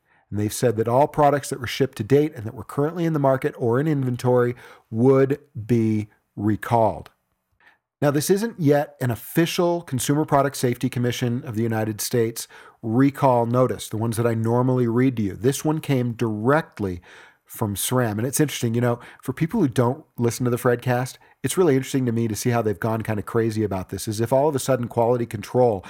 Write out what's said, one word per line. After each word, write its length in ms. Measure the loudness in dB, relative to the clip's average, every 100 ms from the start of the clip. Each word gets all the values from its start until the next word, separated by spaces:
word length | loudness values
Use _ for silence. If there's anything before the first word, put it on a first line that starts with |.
| _ _ -10
And 100 | -4
they've 100 | -4
said 260 | 0 0 0
that 120 | 2
all 200 | 2 2
products 420 | 4 4 2 -2
that 100 | -8
were 60 | -6
shipped 320 | -2 -2 -2
to 60 |
date 280 | 2 2 2
and 120 | -4 -12
that 80 |
were 100 | -12
currently 400 | -10 -4 -2 0
in 80 | -2
the 60 | 2
market 360 | 2 2 0 -2
or 200 | 0 2
in 80 | 2
inventory 680 | 0 -2 -2 2 4 2 -2 -12 -20 -8
would 480 | 2 4 6 4 0 -8 -10 0
be 420 | 2 2 0 -4 _ _ -4
recalled. 760 | -2 -2 0 2 2 -2 -10 _ _ _ _ _ _ _ _ -4
Now, 100 | 0
this 200 | 0 2
isn't 280 | 0 0 0
yet 380 | 2 2 0 -4
an 80 | -4
official 720 | -4 -4 0 0 2 0 -2
Consumer 420 | -4 -4 0 0
Product 320 | 2 2 2 0
Safety 320 | -2 -2 -4
Commission 560 | -2 -2 -2 -2 -4
of 100 | -6
the 80 | -4
United 380 | -2 -2 -2 -4
States 480 | -4 0 -2 -4 -12 -16 -20 _
recall 640 | -2 2 2 2 2 2
notice, 460 | 2 2 2 0 -8
the 80 | -4
ones 180 | -4 0
that 100 | 0
I 60 |
normally 540 | 0 0 2 2 2 2
read 320 | 2 2 0
to 40 |
you. 120 | -4
This 320 | -2 -2 0 -2
one 140 | -2
came 320 | 0 -2 -2
directly 880 | -2 -2 0 2 2 0 -4 -6 -6 -12 -20 -20 _
from 300 | _ -6 -4
sram. 420 | -4 -2 0 0 -2
And 100 | -2
it's 140 | 0
interesting, 340 | 0 0 -2
you 60 | 0
know, 180 | 0 0 -6 -14
for 140 | -10
people 260 | -4 -2 0
who 80 | 0
don't 380 | 2 0 -2 -8 -4
listen 280 | -2 -2
to 60 | -2
the 60 | 0
Fredcast, 640 | 2 0 0 -2 -2 -10 _ _
it's 160 | -4 2
really 160 | 4
interesting 320 | 2 0 -2 0
to 60 |
me 140 | 0 -2
to 100 | -2
see 120 | 0
how 140 | 0
they've 180 | 0 -2
gone 220 | -2 -2
kind 160 | -2 -4
of 80 | -2
crazy 360 | -2 0 0
about 280 | -2 -2 -6
this, 180 | -8 -6
as 120 | -4
if 120 | 0
all 160 | 2 2
of 80 | 0
a 40 |
sudden 280 | 0 -2 -2
quality 380 | 0 2 2 -2
control 580 | -8 -4 2 2 2 -6